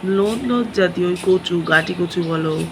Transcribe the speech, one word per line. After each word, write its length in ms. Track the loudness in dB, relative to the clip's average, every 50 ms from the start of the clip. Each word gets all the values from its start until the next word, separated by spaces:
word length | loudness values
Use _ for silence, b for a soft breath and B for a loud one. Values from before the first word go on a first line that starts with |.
| 0 2 2
নোদ 220 | 4 4 2 0 -2 -2 0
নোদ 180 | 0 0 0 0 0 0
জাতীয়, 280 | 0 0 0 -2 -2
ওই 100 | -2 -2 -2 0
কচু, 300 | 0 0 2 0 -2 -2 -2 0 2
গাটি 220 | 2 2 2 0 -2 -2
কচু 200 | -2 -2 -2 -2 -2 0
বলো 220 | 0 0 0 0 -2 -2 -4 -6